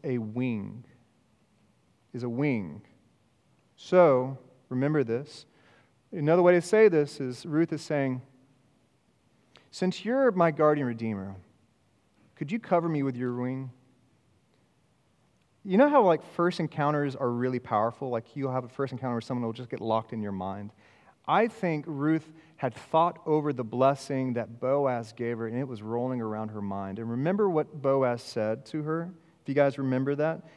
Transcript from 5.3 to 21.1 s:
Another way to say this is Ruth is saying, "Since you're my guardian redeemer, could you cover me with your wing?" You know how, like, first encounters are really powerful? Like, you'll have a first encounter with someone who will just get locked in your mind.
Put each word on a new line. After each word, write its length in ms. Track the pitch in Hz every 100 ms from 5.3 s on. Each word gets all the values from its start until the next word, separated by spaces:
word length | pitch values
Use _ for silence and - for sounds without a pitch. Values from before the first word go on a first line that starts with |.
| - - _ _ _ _ _ _
Another 300 | 175 147 175
way 100 | 180
to 100 | 175
say 260 | 170 214 220
this 320 | 160 143 -
is 260 | 127 123 170
Ruth 260 | 151 165
is 100 | 151
saying, 400 | - 147 135 127 - _ _ _ _ _ _ _ _ _ _ _ _ _ _
"Since 340 | - 185 -
you're 280 | 214 262 262
my 180 | 180 170
guardian 360 | 151 151 147 127
redeemer, 500 | 113 113 98 98 95 - _ _ _ _ _ _ _ _
could 160 | - 147
you 80 | 226
cover 300 | - 175 170
me 140 | 151
with 120 | 135 120
your 200 | 123 123
wing?" 340 | 127 131 131 - _ _ _ _ _ _ _ _ _ _ _ _ _ _ _ _ _ _
You 140 | 190 196
know 100 | 294
how, 140 | 285
like, 220 | 190 160
first 340 | - - 175 175
encounters 560 | 156 - 143 147 143
are 160 | 139 123
really 300 | 120 127 123
powerful? 480 | - 107 113 - 135
Like, 280 | 117 - 143
you'll 160 | 135
have 120 | 127
a 40 | 120
first 240 | - 139
encounter 240 | 123 127 117
with 80 |
someone 180 | - 123
who 40 | 117
will 40 |
just 180 | 117 123
get 100 | 127
locked 320 | 110 110 -
in 100 | 113
your 100 | 104
mind. 400 | 95 95 98 104 - _ _ _